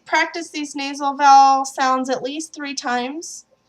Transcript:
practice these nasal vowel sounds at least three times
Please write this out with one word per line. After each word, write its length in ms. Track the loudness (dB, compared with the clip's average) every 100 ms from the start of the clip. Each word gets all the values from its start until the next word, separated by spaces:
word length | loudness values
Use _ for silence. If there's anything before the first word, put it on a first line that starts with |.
| -4
practice 440 | -2 -2 -4 -12
these 260 | -10 -10 -8
nasal 400 | -8 -6 -6 2
vowel 500 | 6 8 8 4 0
sounds 440 | -2 0 0 -2
at 120 | -4
least 320 | -4 -8 -12
three 220 | -12 -10 -8
times 680 | -4 -4 -4 -8 -12 -16 -20 _